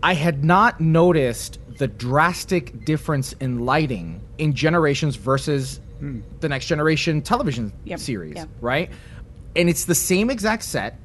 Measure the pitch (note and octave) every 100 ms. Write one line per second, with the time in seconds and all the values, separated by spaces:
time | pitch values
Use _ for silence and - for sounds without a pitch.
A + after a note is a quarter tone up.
0 | E3 F3+ E3 C#3+ D3+ F3+ A#3 - D#3+ D#3+
1 | F3 E3+ B2+ A2+ - - - - C#3 G#2
2 | B2 C#3 E3 F3 - F#3 - A2+ G#2+ D#3
3 | - D3 C3+ - C3 B2 A#2+ C#3+ D3+ A2
4 | E2+ F2 - - D#3 B2+ D#3 E3 D#3 C#3+
5 | D3+ A#2 G2+ C3+ C3+ C#3+ C3 - - -
6 | C#3+ A#2+ G#2 - D#3 C#3 - D3+ D#3 D#3
7 | - D3+ D3 A#3+ A#3+ A#2+ G#2+ - - -
8 | - G#2+ D#2+ D2+ D#3 - A#2 C3+ F3 -
9 | - - - - - - F3 E3 - E3
10 | - F#3 A3+ C4 G#3 A3 - C3+ G2+ -